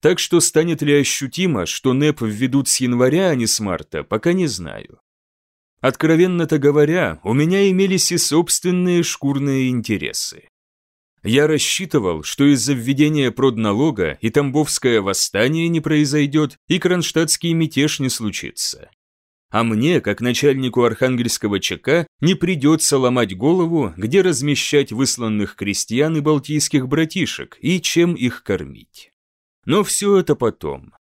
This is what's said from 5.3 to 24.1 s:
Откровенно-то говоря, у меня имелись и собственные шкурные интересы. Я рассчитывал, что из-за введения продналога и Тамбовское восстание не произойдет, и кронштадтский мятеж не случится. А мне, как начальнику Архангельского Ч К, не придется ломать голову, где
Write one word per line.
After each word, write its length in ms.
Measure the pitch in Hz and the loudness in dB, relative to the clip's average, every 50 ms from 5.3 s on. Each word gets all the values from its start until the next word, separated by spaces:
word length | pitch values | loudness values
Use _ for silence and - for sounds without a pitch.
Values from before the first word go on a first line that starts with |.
| _ _ _ _ _ _ _ _ _ _ | _ _ _ _ _ _ _ _ _ _
Откровенно-то 800 | - 131 131 - - 156 165 160 180 185 180 175 165 156 165 151 | -2 -2 0 2 2 2 4 4 4 4 2 0 0 0 0 2
говоря, 600 | 135 143 143 151 147 139 160 185 165 107 80 78 _ | 2 4 4 4 4 4 2 0 -2 -2 -4 -6 _
у 80 | 95 113 | -2 0
меня 380 | 135 151 160 180 196 202 196 | 2 2 2 2 2 2 2
имелись 420 | 185 180 196 196 190 180 - - 175 | 4 2 2 2 2 0 0 0 0
и 60 | 170 | -2
собственные 840 | - - 147 160 175 175 - - - 180 180 180 180 180 175 175 165 | -2 2 2 0 2 2 -2 -2 0 0 0 0 0 2 2 2 0
шкурные 680 | - - - - 139 139 139 139 143 135 135 131 127 | 0 -4 -4 -2 -2 -2 0 -2 0 0 0 0 0
интересы. 800 | 127 120 107 - 110 95 80 58 - - - - - - _ _ _ _ _ _ _ _ _ _ _ _ _ _ _ _ _ | -2 -2 -2 -2 -4 -4 -4 -6 -6 -6 -8 -8 -10 -16 _ _ _ _ _ _ _ _ _ _ _ _ _ _ _ _ _
Я 260 | 101 113 135 147 151 | 0 2 4 4 4
рассчитывал, 720 | 156 147 - - - - 185 170 - 147 107 92 85 78 76 | 2 0 0 -2 -4 -4 -6 -2 -2 0 0 0 -2 -4 -6
что 220 | - - - 139 | -10 -2 2 4
из-за 280 | 143 143 131 107 131 143 | 4 4 4 2 0 -2
введения 600 | 127 113 123 139 131 151 151 156 151 139 123 107 | -2 0 -2 2 2 2 2 2 0 0 0 0
продналога 840 | - 120 135 120 110 110 107 101 107 139 160 139 101 90 78 69 - | 2 0 0 2 2 -2 0 0 2 0 0 0 0 -2 -4 -4 -4
и 100 | - 113 | -6 0
Тамбовское 720 | 110 147 143 139 127 147 156 - - - - 127 117 110 | 0 0 0 0 0 0 0 0 -2 -2 0 2 2 2
восстание 680 | 98 95 98 - - - - 95 110 127 151 165 165 170 | 2 0 -2 -2 -4 -2 0 0 0 2 2 0 0 0
не 120 | 170 160 | -2 -2
произойдет, 760 | 151 156 156 151 151 139 135 151 147 143 139 156 151 147 - _ _ _ | 0 0 2 2 2 2 2 0 0 2 2 0 0 0 -4 _ _ _
и 100 | 160 185 | -2 0
кронштадтский 720 | - 185 180 180 160 - - 160 165 156 - - - 170 165 | 0 0 0 0 -2 -2 0 0 0 0 -2 -2 -2 -2 0
мятеж 460 | 165 160 156 - 127 139 156 - - | 0 0 -2 0 0 0 0 0 -2
не 100 | 135 127 | -4 -4
случится. 840 | - - 117 104 98 - - - - - - - - - - _ _ _ _ _ _ _ _ _ _ _ _ _ | -4 -4 -6 -6 -6 -6 -10 -12 -10 -8 -8 -8 -8 -10 -16 _ _ _ _ _ _ _ _ _ _ _ _ _
А 140 | - 107 117 | -2 -2 0
мне, 360 | 117 110 107 120 156 180 143 | 0 0 0 2 2 2 0
как 200 | - - 104 - | 0 -2 -4 -2
начальнику 640 | 113 123 123 - - 143 135 135 131 127 - 127 120 | -2 -2 -2 2 2 2 2 2 -2 -2 0 2 2
Архангельского 720 | 120 117 - 131 127 127 120 120 117 - - - 107 101 98 | 2 2 0 0 0 0 0 -2 -2 -4 -2 -2 -2 -2 0
Ч 200 | - - 92 82 | -2 -4 -6 -4
К, 280 | _ - 139 170 165 - _ _ | _ 0 0 0 0 -4 _ _
не 160 | 135 160 190 | 0 0 2
придется 600 | 151 - 175 190 156 127 147 160 160 - - 143 | 2 0 -2 -2 2 2 2 2 4 2 2 2
ломать 400 | 135 131 123 123 123 120 101 92 | 2 2 2 2 2 0 -2 -2
голову, 560 | 92 107 147 170 185 175 165 170 165 139 98 80 | -2 0 2 2 2 2 0 0 0 -2 -2 -4
где 260 | 82 95 110 | -6 -6 2